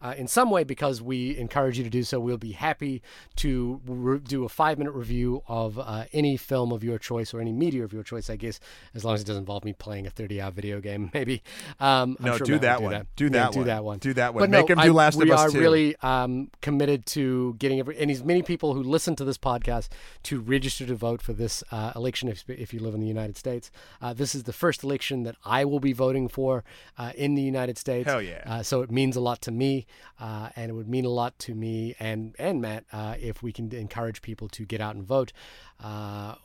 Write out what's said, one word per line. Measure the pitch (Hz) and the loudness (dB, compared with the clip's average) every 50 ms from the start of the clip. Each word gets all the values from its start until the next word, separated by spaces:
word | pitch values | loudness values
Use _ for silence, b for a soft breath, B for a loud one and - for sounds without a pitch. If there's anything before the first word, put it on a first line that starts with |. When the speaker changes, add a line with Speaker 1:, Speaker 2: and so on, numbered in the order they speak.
Speaker 1:
uh, | - 123 127 139 | -10 -10 -8 -6
in | 131 120 | -4 0
some | - 240 254 240 | 2 4 4 6
way, | 208 180 156 | 4 4 2
because | 135 135 - 147 143 135 113 | 0 -2 -2 0 -2 -2 -2
we | 113 123 131 127 123 127 143 127 | -4 -4 -4 -2 -2 -2 -4 -4
encourage | 123 113 - 143 139 131 123 123 | -4 -2 0 2 2 2 2 0
you | 127 | -2
to | 113 | 0
do | 107 123 120 | 0 0 0
so, | - - 127 | 0 -2 -2
we'll | 117 120 123 113 | -2 -2 -2 -4
be | 110 113 104 | -6 -8 -8
happy | 90 135 156 151 - 147 143 135 120 - B B B B B B | -4 -2 -2 -2 -2 -4 -6 -6 -6 -8 B B B B B B
to | - - 147 131 127 123 120 127 135 127 | -2 0 0 2 0 0 -2 -4 -6 -8
re-, | 127 123 127 123 127 135 143 | -8 -6 -2 0 0 0 0
do | 143 135 143 135 127 | 0 -2 -2 -2 -2
a | 110 | -2
five-minute | - - 160 156 156 143 143 147 143 | 0 2 2 2 2 0 -2 -4 -4
review | 131 120 110 123 123 123 123 123 135 - - | -6 -4 -2 0 0 0 0 0 -2 -4 -4
of, | 113 117 113 110 104 117 | -2 -2 -2 -2 -4 -6
uh, | 131 113 107 107 113 - - | -8 -8 -6 -8 -8 -4 0
any | 151 147 143 139 127 | 2 2 4 2 0
film | - - 135 131 123 120 | -2 0 0 2 2 2
of | 120 113 107 | 0 -2 -2
your | 117 117 107 | -2 -4 -4
choice | - - 127 117 113 - - | -4 -4 -4 -4 -4 -4 -6
or | 117 | -4
any | 113 113 | -4 -2
media | 110 120 160 175 143 127 117 | 0 0 0 0 0 0 -2
of | 104 | -4
your | 107 110 104 | -6 -10 -10
choice, | - 120 117 - - | -8 -8 -8 -6 -6
I | 110 107 | -8 -6
guess, | 117 117 104 - B B B B B B B | -6 -6 -8 -8 B B B B B B B
as | 113 101 | -6 -2
long | 113 110 | 0 0
as | 104 107 | 0 0
it | 98 | -2
doesn't | 107 98 | -4 -4
involve | 98 95 101 101 - | -4 -6 -6 -6 -6
me | 107 101 | -6 -8
playing | - - 107 104 101 98 95 | -8 -8 -10 -8 -8 -8 -8
a | |
thirty-hour | - - 110 101 104 98 98 98 | -8 -8 -8 -6 -6 -6 -6 -6
video | 90 95 101 104 104 101 | -6 -6 -6 -6 -6 -6
game, | 98 104 101 101 104 90 | -6 -6 -6 -6 -6 -4
<laughs> | - | -4
maybe. | 147 131 117 131 113 - B B B B B B B | -4 -2 -2 -4 -4 -6 B B B B B B B
Um, | 135 139 135 131 127 127 131 - | 4 4 6 6 4 2 -2 -2
I'm | 123 127 | 0 0
Speaker 2:
No, | 120 117 | 0 2
Speaker 1:
sure | 139 123 | 2 2
Speaker 2:
do | 147 | 2
Speaker 1:
Matt | |
would | 151 | 4
Speaker 2:
that | 131 120 120 123 | 6 4 4 4
Speaker 1:
do | 110 | 2
Speaker 2:
one. | 101 104 | 0 -2
Speaker 1:
that. | 104 101 - - - | -4 -6 -6 -2 0
Speaker 2:
Do | 143 | 2
Speaker 1:
Yeah, | 147 | 4
Speaker 2:
that | 135 120 123 127 | 6 6 4 4
Speaker 1:
do | 110 135 | 2 2
Speaker 2:
one. | 127 120 | 0 0
Speaker 1:
that | 113 110 107 | 0 0 -2
one. | 107 104 98 | -4 -6 -4
Speaker 2:
Do | - 135 131 | -2 -2 0
that | 127 120 123 117 | 2 2 2 4
one. | 113 101 | 4 6
Speaker 1:
But | - | 8
Speaker 2:
Make | - 135 156 160 | 8 8 8 8
Speaker 1:
no, | 180 | 8
Speaker 2:
him | 170 160 | 8 10
do | 165 165 | 10 10
Speaker 1:
I, | |
Speaker 2:
Last | 160 156 151 151 | 10 10 8 8
of | 151 160 | 8 8
Speaker 1:
we | 160 160 | 8 8
Speaker 2:
Us | 156 | 8
Speaker 1:
are | 156 156 | 8 6
Speaker 2:
Two. | 147 147 | 6 6
Speaker 1:
really, | 160 160 160 160 156 147 156 - | 6 8 8 8 6 4 2 0
um, | - 131 131 131 127 127 127 127 139 - - - | 0 2 2 2 2 0 -2 -4 -4 -6 -10 -8
committed | - 147 147 139 147 143 143 135 110 - | -2 0 2 2 4 4 2 2 0 -2
to | - 156 139 131 131 123 123 123 117 110 | -2 0 0 2 2 0 0 -2 -2 -2
getting | 135 135 135 131 | 0 0 0 0
every, | 131 127 156 151 | -2 -2 -4 -2
and | 151 147 | 0 0
as | 143 127 123 | 0 0 2
many | 151 175 180 | 2 2 2
people | 170 - 175 160 - 151 135 | 2 0 -2 0 0 0 0
who | 131 127 | 0 0
listen | 127 147 160 - - 160 - | 2 2 2 2 2 -2 -2
to | 143 | -2
this | 135 131 - | -2 -2 0
podcast | - 135 123 120 - 123 120 117 120 - B B B B B B B | 0 0 0 0 0 0 -2 -2 -4 -6 B B B B B B B
to | - 143 131 | -6 -6 -4
register | 110 113 131 135 127 135 - - 135 | 0 0 0 2 2 0 -4 -4 -4
to | 123 127 | -6 -4
vote | 107 113 117 120 120 | -2 -2 -2 -2 -2
for | - - 117 | -4 -4 -4
this, | 104 117 113 - - - - | -2 -2 -4 -4 -6 -8 -8
uh, | 113 110 107 113 - | -6 -6 -6 -6 -6
election | 113 120 127 123 - - 123 | -4 -4 -4 -4 -4 -4 -6
if, | 107 - - - | -6 -6 -10 -12
if | 127 127 123 - - | -12 -10 -10 -10 -8
you | 113 | -6
live | 110 113 107 | -6 -4 -4
in | 107 | -2
the | 110 110 | -2 -2
United | 110 110 110 107 101 - | -2 -4 -4 -6 -8 -8
States. | - 131 123 120 - - - B B B B B | -6 -6 -6 -6 -8 -12 -20 B B B B B
Uh, | B 120 120 | B -6 -4
this | 110 143 135 - | -2 -2 -2 -2
is | 139 120 | -4 -6
the | 123 113 | -8 -4
first | - - 131 131 - - | 0 0 0 0 0 -2
election | 139 139 135 - - 139 127 117 | -4 -4 -2 -2 -4 -4 -4 -4
that | 117 113 - - | -6 -8 -10 -4
I | - 113 127 139 | 0 2 2 2
will | 143 143 143 | 2 2 2
be | 131 139 127 | 2 2 2
voting | 117 131 131 131 135 131 120 | 2 2 2 2 2 0 -2
for, | - - 135 131 131 123 - B B B B B B B | -2 -2 0 0 0 0 -2 B B B B B B B
uh, | 120 120 139 | -10 -8 -6
in | - 143 143 147 | -2 0 0 2
the | 143 | 2
United | 135 135 131 131 127 123 120 - | 2 0 0 0 -2 -2 -4 -4
States. | - - 131 123 123 143 | -4 -4 -2 -2 0 0
Speaker 2:
Hell | 139 123 | 0 0
yeah. | 101 90 85 80 80 | -2 -4 -8 -10 -8
Speaker 1:
Uh, | 113 113 117 110 | -8 -6 -6 -4
so | - - 127 | 0 0 0
it | 127 117 | 0 2
means | 113 131 135 131 127 | 2 2 2 2 2
a | 123 | 0
lot | 123 120 120 - | 0 -2 -2 -2
to | - - | -4 -6
me, | 113 113 131 139 135 135 120 _ B B B B B B | -2 0 2 2 0 0 -2 _ B B B B B B
uh, | 131 110 110 107 107 117 - | -12 -10 -8 -8 -10 -10 -10
and | 120 117 113 | -10 -10 -8
it | 113 | -8
would | 113 110 104 | -8 -6 -2
mean | 120 131 127 | -2 0 0
a | 123 | 0
lot | 120 123 120 123 - - | 0 0 0 -2 -4 -8
to | - - 117 | -10 -8 -8
me | 110 110 113 113 113 110 117 120 - | -6 -4 -4 -2 -2 -4 -4 -6 -6
and, | 110 110 110 107 110 110 110 - | -6 -4 -4 -4 -6 -8 -8 -4
and | 127 180 196 143 | -2 -2 -2 -2
Matt, | 117 110 107 110 - _ - | -2 -4 -6 -8 -10 _ -10
uh, | 107 107 107 113 127 | -8 -8 -8 -6 -6
if | 123 117 107 - - | -6 -8 -8 -8 -8
we | 120 | -8
can | 107 - 117 110 123 | -8 -8 -8 -8 -8
encourage | 120 107 104 - 120 117 113 110 - | -8 -10 -8 -6 -6 -6 -6 -6 -8
people | - - 110 - - 107 | -10 -12 -12 -10 -10 -12
to | - - 110 | -10 -12 -10
get | 101 113 107 | -8 -6 -6
out | 107 107 107 | -6 -6 -8
and | 104 98 | -8 -4
vote. | 92 131 135 131 - - B B B B B B B B B 107 | 0 0 0 0 0 -4 B B B B B B B B B -12
Uh, | 107 107 107 104 101 104 104 101 104 110 - _ | -10 -10 -10 -8 -8 -8 -10 -10 -12 -12 -16 _